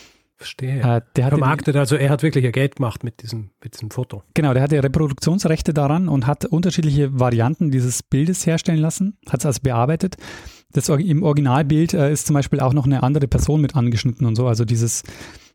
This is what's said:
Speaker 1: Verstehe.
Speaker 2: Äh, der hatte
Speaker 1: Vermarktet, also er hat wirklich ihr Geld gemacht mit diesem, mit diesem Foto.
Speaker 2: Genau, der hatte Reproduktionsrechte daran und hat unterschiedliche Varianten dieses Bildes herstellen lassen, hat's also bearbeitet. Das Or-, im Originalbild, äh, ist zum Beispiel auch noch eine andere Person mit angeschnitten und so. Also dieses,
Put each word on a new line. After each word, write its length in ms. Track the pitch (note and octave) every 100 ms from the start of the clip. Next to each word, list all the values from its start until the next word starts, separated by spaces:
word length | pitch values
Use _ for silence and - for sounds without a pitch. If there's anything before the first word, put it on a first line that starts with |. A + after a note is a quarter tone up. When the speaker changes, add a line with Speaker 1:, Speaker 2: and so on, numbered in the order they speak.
| - _ _ _
Speaker 1:
Verstehe. 460 | - - C3 C3+
Speaker 2:
Äh, 200 | A#2+ A#2 - -
der 100 | B2
hatte 120 | D3
Speaker 1:
Vermarktet, 380 | C3+ D3+ - C#3+
also 200 | B2 C#3+
er 140 | C#3
hat 140 | D3
wirklich 200 | D#3 D3
ihr 80 | B2+
Geld 260 | C3+ C#3 -
gemacht 260 | B2 -
mit 180 | A#2+ -
diesem, 300 | A2+ A#2 G2+ _
mit 120 | A#2 -
diesem 160 | A2
Foto. 320 | - B2 G2+ -
Speaker 2:
Genau, 200 | - D3
der 100 | B2+
hatte 200 | C#3+ D3+
Reproduktionsrechte 920 | C3+ D#3 D3+ C3+ D#3+ F#3 D#3+ D#3+ -
daran 360 | D3+ C#3 D#3+ F3+
und 180 | C#3 B2
hat 160 | C#3+
unterschiedliche 720 | - D#3+ F3+ F3 D#3 C#3 C#3 C3
Varianten 540 | B2 A#2 A#2+ D#3 D#3+
dieses 320 | C3 B2 -
Bildes 420 | - C3 D#3+ F3+ E3
herstellen 340 | D#3+ - D#3+
lassen, 360 | D#3 - F#3+ - -
hat's 160 | C3+ D3+
also 160 | A2+
bearbeitet. 560 | C#3 A#2 B2+ D#3+ F#3+ - - - - - _
Das 160 | C#3+ -
Or-, 100 | C#3+
im 240 | F#3 D3
Originalbild, 720 | D#3 D3 C#3 C3 C#3+ D3+ E3+
äh, 180 | - C#3+
ist 140 | D3+ -
zum 80 |
Beispiel 260 | C#3+ - C#3
auch 140 | C3
noch 120 | C#3+ C3
eine 180 | C3
andere 240 | B2 D3 C3+
Person 340 | - - D3+
mit 140 | C#3 C3+
angeschnitten 500 | A#2+ A2+ B2+ A#2 A#2+
und 100 | A2
so. 120 | B2+
Also 180 | A2+ A2+
dieses, 380 | A#2 A#2 - - - - - -